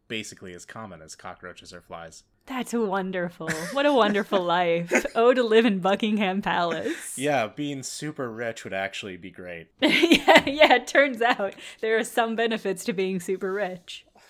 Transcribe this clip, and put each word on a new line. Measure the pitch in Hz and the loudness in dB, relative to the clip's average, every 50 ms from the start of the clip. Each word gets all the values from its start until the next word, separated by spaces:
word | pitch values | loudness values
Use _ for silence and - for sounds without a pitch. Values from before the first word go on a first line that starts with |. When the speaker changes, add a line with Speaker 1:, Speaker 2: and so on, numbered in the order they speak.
| _ _ | _ _
Speaker 1:
basically | 120 110 107 - - - - 92 87 | -8 -8 -8 -10 -16 -16 -16 -16 -16
as | 87 - | -16 -18
common | - - 117 110 101 90 80 | -18 -16 -16 -14 -14 -16 -18
as | 78 80 - | -18 -20 -20
cockroaches | - - 95 87 - - 90 85 - - 85 | -16 -16 -16 -16 -14 -16 -18 -16 -16 -20 -20
or | 90 87 | -20 -20
flies. | - _ 90 82 82 82 80 - _ _ _ _ _ | -18 _ -16 -16 -16 -16 -18 -20 _ _ _ _ _
Speaker 2:
That's | - 262 254 233 - | -10 -8 -8 -6 -4
wonderful. | - 240 226 196 180 196 190 185 185 185 175 175 175 - 160 160 160 160 165 - | -2 -2 -2 0 -2 -2 -4 -4 -4 -4 -4 -6 -6 -10 -8 -6 -6 -6 -6 -4
What | 254 277 - | -2 0 2
a | 294 | 2
wonderful | 294 254 214 208 208 202 202 - 208 196 | 4 4 4 4 2 0 -2 0 0 0
Speaker 1:
<laughs> | 180 | 0
Speaker 2:
life. | 175 170 180 180 170 170 170 170 170 - 254 - - - | 2 2 2 2 2 2 0 0 0 0 0 0 0 0
Oh, | 226 233 240 254 | 4 6 6 6
to | 254 | 4
live | 247 220 214 226 233 | 4 4 6 6 6
in | 247 202 190 | 6 2 2
Buckingham | 170 190 202 202 - 214 220 202 214 185 185 196 | 2 0 0 2 0 0 0 2 0 0 0 -2
Palace. | 214 190 175 185 175 170 165 160 196 247 339 - - - - - | 0 0 0 2 0 0 -2 -4 -4 -6 -6 -8 -10 -12 -8 -4
Speaker 1:
Yeah, | 127 147 143 131 110 107 | -2 0 2 2 0 -2
being | - - 147 143 143 135 | -4 -6 -6 -6 -6 -8
super | 123 - - - 151 151 151 - 135 120 | -10 -10 -10 -8 -8 -8 -6 -6 -8 -8
rich | 110 110 120 117 113 - - | -6 -6 -6 -6 -8 -8 -10
would | 110 | -6
actually | 95 95 98 98 - - - 104 92 | -4 -4 -4 -4 -6 -8 -10 -10 -12
be | 90 87 92 | -12 -14 -16
great. | 87 - 92 90 87 85 82 _ _ | -16 -14 -14 -12 -12 -14 -14 _ _
Speaker 2:
<laughs> | _ | _
Yeah, | 262 302 - - 311 339 320 - - - 320 - - 285 | 2 2 4 4 4 4 4 4 6 8 8 8 8 4
yeah, | 269 302 302 - 285 | 4 6 6 8 8
it | 247 247 | 4 2
turns | - - 254 277 285 254 220 | 2 2 2 2 2 2 0
out | 226 233 240 233 202 196 - - - - - - | 0 0 0 0 -2 -6 -6 -10 -18 -20 -14 -8
there | - 220 220 220 | -2 0 0 0
are | 233 | 0
some | 226 - - 233 226 226 | 0 0 0 0 0 0
benefits | 214 226 233 226 208 - 196 185 180 - | -2 0 -2 -2 -2 -4 -4 -4 -4 -4
to | - | -6
being | 190 180 190 185 190 190 | -2 -2 -2 -2 -2 -6
super | 175 - 190 185 214 185 | -4 -4 -6 -4 -4 -6
rich. | 190 208 208 180 185 175 _ - - - - _ _ _ _ | -4 -4 -4 -6 -6 -12 _ -16 -16 -16 -18 _ _ _ _